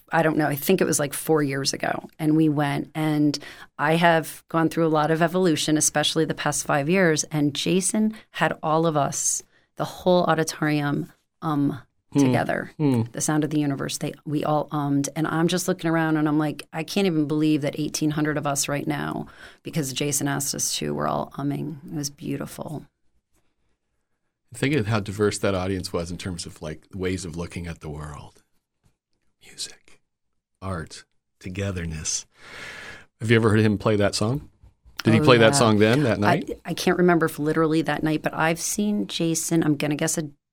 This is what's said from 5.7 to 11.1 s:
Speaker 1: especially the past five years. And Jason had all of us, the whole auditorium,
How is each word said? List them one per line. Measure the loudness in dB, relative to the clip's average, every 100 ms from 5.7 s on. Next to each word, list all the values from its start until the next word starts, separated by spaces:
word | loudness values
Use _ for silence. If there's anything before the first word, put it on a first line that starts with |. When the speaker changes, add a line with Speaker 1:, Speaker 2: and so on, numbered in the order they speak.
| 0
Speaker 1:
especially | 2 0 0 0 -2
the |
past | -2 -2 -2 -2
five | 0 2
years. | 4 4 2
And | 0 0 0
Jason | 0 0 0 2 0 0 -2 -10
had | -2 -2 0
all | 0 2 2
of |
us, | 2 0 -2 -4 -4 -8 _ _ -8
the | -8
whole | -2 2 4
auditorium, | 4 2 0 -2 0 0 0 -2 -6